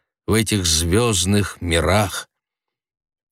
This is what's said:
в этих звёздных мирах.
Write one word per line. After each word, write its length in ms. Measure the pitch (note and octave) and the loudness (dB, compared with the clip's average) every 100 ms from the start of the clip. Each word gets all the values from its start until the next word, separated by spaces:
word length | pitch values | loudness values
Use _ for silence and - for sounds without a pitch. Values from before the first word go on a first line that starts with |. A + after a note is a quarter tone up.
| _ _ - | _ _ -2
в 60 | |
этих 340 | A2 A2 G#2+ F2 | 0 0 -2 0
звёздных 920 | D#2+ E2+ G2+ A#2+ F#2+ F2+ G2+ G2 - | 0 2 2 2 0 0 0 0 -6
мирах. 680 | F2 E2 D#2 G2+ G2+ - - _ _ _ _ _ _ _ _ _ _ | -2 0 2 0 0 -6 -14 _ _ _ _ _ _ _ _ _ _